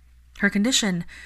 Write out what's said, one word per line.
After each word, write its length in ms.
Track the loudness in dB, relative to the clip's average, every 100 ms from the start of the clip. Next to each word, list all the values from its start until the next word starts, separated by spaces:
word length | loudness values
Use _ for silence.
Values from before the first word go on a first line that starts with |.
| -20 -20 -20 -2
Her 100 | 0
condition, 540 | 2 2 2 2 -2 -4 -12